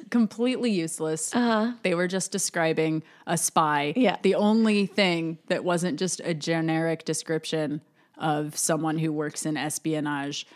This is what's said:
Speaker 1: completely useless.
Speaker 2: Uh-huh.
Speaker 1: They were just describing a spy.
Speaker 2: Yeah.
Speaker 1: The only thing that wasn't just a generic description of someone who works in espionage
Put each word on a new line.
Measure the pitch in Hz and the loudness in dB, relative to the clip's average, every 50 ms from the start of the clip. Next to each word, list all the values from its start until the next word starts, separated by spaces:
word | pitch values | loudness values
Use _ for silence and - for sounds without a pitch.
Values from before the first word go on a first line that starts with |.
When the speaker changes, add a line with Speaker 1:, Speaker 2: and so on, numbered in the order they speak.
| - - | -8 -2
Speaker 1:
completely | - 240 226 202 - - 233 254 254 - 240 240 | 2 2 2 2 2 0 0 0 0 0 0 0
useless. | 208 180 165 160 - - 160 160 156 156 - - - | 0 0 0 -2 -4 -4 -2 -2 -2 -2 -4 -2 0
Speaker 2:
Uh-huh. | 240 240 233 226 214 214 233 247 - - | 2 2 2 2 2 2 0 -2 -2 -2
Speaker 1:
They | 185 175 | 0 0
were | 170 180 | 0 0
just | 180 185 190 180 - | 0 0 -2 -4 -4
describing | - 196 - - - 180 165 160 160 160 160 160 160 156 - - - - - | -4 -4 -4 -2 0 2 2 2 2 2 2 2 0 -2 -4 -8 -18 -14 -6
a | - 170 | -4 -2
spy. | 165 - - - 175 160 151 147 147 143 147 151 | -2 -2 0 2 2 2 4 2 2 0 0 2
Speaker 2:
Yeah. | 247 254 269 - - - | 2 2 2 2 2 2
Speaker 1:
The | 190 190 | 2 4
only | 160 208 208 220 226 226 220 208 208 202 | 4 4 4 4 4 4 4 4 2 2
thing | 190 - - 202 180 170 170 165 160 165 160 _ - | 0 2 2 2 4 4 2 0 -4 -6 -8 _ -4
that | 180 139 123 | -4 -2 0
wasn't | 175 175 170 170 180 135 151 | 0 0 0 0 -2 -2 -2
just | 185 175 - - - | -2 -4 -4 -4 -4
a | - 170 | -4 -4
generic | 151 - 165 165 165 160 160 160 160 165 165 160 160 - | -4 -2 -2 0 0 0 0 0 0 0 0 -2 -2 -4
description | - 160 - - - 165 160 160 - - 160 156 143 147 151 - _ _ _ _ _ _ | -6 -6 -4 -4 -4 -4 -4 -2 -2 -4 -2 -2 -2 -4 -6 -8 _ _ _ _ _ _
of | - 156 160 156 156 151 151 151 | -4 -2 -2 0 0 -2 -6 -4
someone | - - - 165 156 160 160 156 160 | -4 -2 0 0 0 0 -2 -2 -2
who | 160 160 151 | -2 -2 -2
works | 151 151 147 - - - | -2 -4 -6 -6 -6 -6
in | 160 156 | -4 -4
espionage | 139 131 151 - - - 160 156 151 143 151 147 143 139 143 147 - - - - | -4 -4 -4 -6 -6 -4 -4 -2 -2 -2 -4 -4 -4 -6 -6 -8 -10 -10 -12 -18